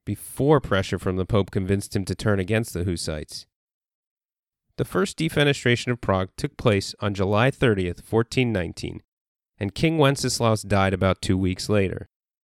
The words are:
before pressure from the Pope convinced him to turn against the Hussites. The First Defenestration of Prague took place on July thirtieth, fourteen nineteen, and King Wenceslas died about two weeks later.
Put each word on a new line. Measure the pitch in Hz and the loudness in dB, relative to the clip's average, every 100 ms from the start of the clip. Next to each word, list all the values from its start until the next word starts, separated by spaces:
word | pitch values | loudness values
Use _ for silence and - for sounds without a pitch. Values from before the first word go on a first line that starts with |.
before | - 104 - - 139 147 | -8 -8 -8 0 4 4
pressure | - 95 95 92 | 4 0 0 -2
from | 98 92 | -2 -2
the | |
Pope | 90 104 95 | 0 0 0
convinced | 104 95 101 - | -2 0 -2 0
him | 104 | -4
to | 92 | -2
turn | 90 110 98 | -2 0 0
against | 90 110 117 | 0 -2 -2
the | 82 | -4
Hussites. | 90 85 - 76 73 - - _ _ _ _ _ _ _ _ _ _ _ _ - | -2 -4 -4 -6 -8 -14 -18 _ _ _ _ _ _ _ _ _ _ _ _ -8
The | |
First | 160 180 196 - | -4 -2 -2 -2
Defenestration | 160 151 143 139 123 120 - | -2 2 2 2 2 0 0
of | 120 | -4
Prague | - 95 95 - | 0 0 -2 -6
took | 147 | -8
place | - 120 98 - - | 0 2 2 0 -4
on | 104 | -4
July | 98 98 104 131 | -2 0 2 2
thirtieth, | - 131 98 90 87 | 2 0 2 -2 -6
fourteen | - 113 117 131 120 | -2 0 0 0 0
nineteen, | 101 87 - 87 90 _ _ _ _ _ - | 0 -4 -8 -10 -10 _ _ _ _ _ -8
and | 101 | -6
King | - 160 160 | 0 0 4
Wenceslas | 139 139 127 - 117 107 | 4 4 -2 0 2 2
died | 98 101 95 | 0 2 2
about | 92 95 - | 2 2 0
two | - 95 | 0 2
weeks | 95 92 - | 0 -2 0
later. | 104 92 82 - _ _ _ | 0 0 -4 -12 _ _ _